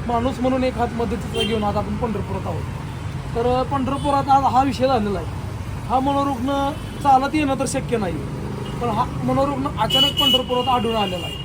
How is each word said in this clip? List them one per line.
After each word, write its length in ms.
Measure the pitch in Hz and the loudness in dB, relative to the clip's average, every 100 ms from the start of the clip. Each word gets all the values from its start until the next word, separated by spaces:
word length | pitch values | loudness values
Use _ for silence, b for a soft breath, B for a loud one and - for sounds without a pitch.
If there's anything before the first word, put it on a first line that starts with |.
| - | -2
माणूस 320 | 240 247 262 | 0 0 0
म्हणून 240 | 254 262 | 0 2
एक 140 | 254 247 | 0 0
हात 100 | 233 | -2
मदतीचा 500 | 233 226 214 - 226 | 0 -2 -2 -4 -2
घेऊन 220 | 208 226 | 0 0
आज 120 | 208 208 | 0 0
आपण 200 | 202 208 | -2 -2
पंढरपुरात 500 | 233 196 185 - - | -2 -2 -4 -4 -4
आहोत. 160 | - - - - - - - - 233 | -4 -6 -6 -8 -8 -6 -6 -4 0
तर, 100 | 240 | 2
अ, 160 | 254 | 2
पंढरपुरात 680 | 262 277 262 269 285 277 277 | 2 0 0 0 0 2 4
आज 140 | 277 262 | 4 6
हा 100 | 233 | 4
विषय 240 | 277 226 262 | 2 2 2
झालेला 320 | 254 208 185 | 2 0 -2
आहे. 100 | 156 - - - - - - | -4 -6 -8 -8 -8 -8 -2
हा 140 | 247 | 0
मनोरुग्ण 680 | 269 277 285 254 254 277 277 294 - - | 2 2 0 0 -2 0 -2 -4 -8 -2
चालत 320 | 277 262 269 | 4 4 4
येणं 200 | 302 285 269 | 0 0 0
तर 60 | 262 | -2
शक्य 280 | 269 - 226 | -2 -2 -2
नाही, 200 | 190 156 139 - - - - - | -2 -4 -6 -6 -6 -6 -6 -4
पण 60 | 240 | -2
हा 160 | 214 | 0
मनोरुग्ण 600 | 254 - 247 254 277 262 277 - | 0 0 0 2 2 0 -2 -2
अचानक 420 | - 247 - - | 2 4 4 4
पंढरपुरात 480 | 269 254 254 247 262 | 4 4 2 0 2
आढळून 280 | 247 226 220 | 2 2 0
आलेला 300 | 196 180 156 | 0 -2 -6
आहे. 100 | 160 | -8